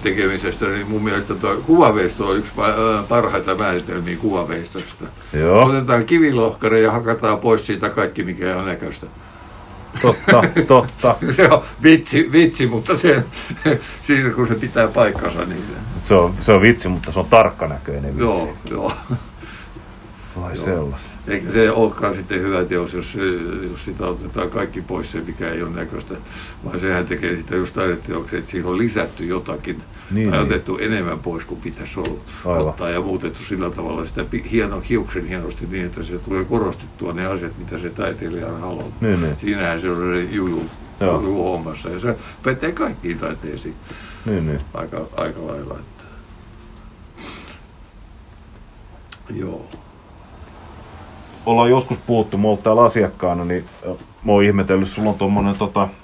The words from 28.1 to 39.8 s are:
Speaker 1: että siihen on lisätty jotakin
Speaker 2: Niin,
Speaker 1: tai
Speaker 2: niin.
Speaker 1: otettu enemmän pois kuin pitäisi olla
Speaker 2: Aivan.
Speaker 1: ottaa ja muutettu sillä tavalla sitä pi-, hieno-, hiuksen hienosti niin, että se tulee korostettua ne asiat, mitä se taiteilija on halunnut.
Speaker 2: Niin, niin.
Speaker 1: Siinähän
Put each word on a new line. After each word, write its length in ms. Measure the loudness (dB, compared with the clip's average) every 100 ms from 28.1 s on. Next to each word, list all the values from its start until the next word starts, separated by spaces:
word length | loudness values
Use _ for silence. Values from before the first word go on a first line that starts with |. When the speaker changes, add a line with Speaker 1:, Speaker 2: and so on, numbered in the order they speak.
| -8 -6 -8
Speaker 1:
että 120 | -6
siihen 180 | -6 -2
on 80 | 0
lisätty 480 | 0 -2 -4 -6 -6
jotakin 560 | -6 -6 -8 -8 -10 -12 -16 -4
Speaker 2:
Niin, 180 | 0 2
Speaker 1:
tai 100 | 2
Speaker 2:
niin. 80 | 2
Speaker 1:
otettu 300 | 0 -2 -4
enemmän 420 | -2 -2 -4 -6
pois 260 | -6 -8 -8
kuin 160 | -10
pitäisi 380 | -10 -10 -10 -6
olla 200 | -6 -8 -12 -8 -2
Speaker 2:
Aivan. 240 | 0 0
Speaker 1:
ottaa 200 | -2 -4
ja 120 | -4
muutettu 380 | -2 -4 -6 -8 -8
sillä 200 | -6 -4
tavalla 360 | -6 -6 -6 -6
sitä 180 | -8
pi-, 260 | -6 -6 -2
hieno-, 300 | 0 0 -4 -2
hiuksen 380 | -2 -2 -6 -6
hienosti 400 | -6 -8 -8 -8
niin, 140 | -6 -6
että 180 | -8
se 140 | -8 -8
tulee 240 | -4 -4 -2
korostettua 680 | -2 -2 -6 -12 -10 -8
ne 120 | -6 -6
asiat, 240 | -6 -8 -10
mitä 220 | -10 -8
se 100 | -8
taiteilija 580 | -6 -6 -6 -8 -6 -8
on 140 | -8
halunnut. 400 | -8 -8 -10 -2
Speaker 2:
Niin, 200 | 0 2
niin. 160 | 0 -2
Speaker 1:
Siinähän 440 | -2 -2 -2 -2